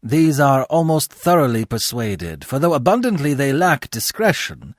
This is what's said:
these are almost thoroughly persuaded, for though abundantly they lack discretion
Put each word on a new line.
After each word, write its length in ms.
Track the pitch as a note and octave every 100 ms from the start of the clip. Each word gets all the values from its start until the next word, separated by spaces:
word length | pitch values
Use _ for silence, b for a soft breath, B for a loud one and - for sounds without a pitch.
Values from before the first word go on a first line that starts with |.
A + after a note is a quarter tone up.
these 360 | A2+ D3 D#3+ C#3+
are 260 | C#3+ C3+
almost 480 | C3 D#3+ E3 D#3 -
thoroughly 520 | - - F3 C#3 A2+
persuaded, 800 | A2+ A2+ - A#2+ A2+ F#2+ E2+ D#2
for 140 | - C3+
though 160 | E3+
abundantly 600 | D3+ B2 A3+ B3 F#3+ D3
they 180 | C#3 C#3
lack 380 | C3+ B2 D3+ -
discretion 840 | A#2 - - A3 D3+ - D2 F2+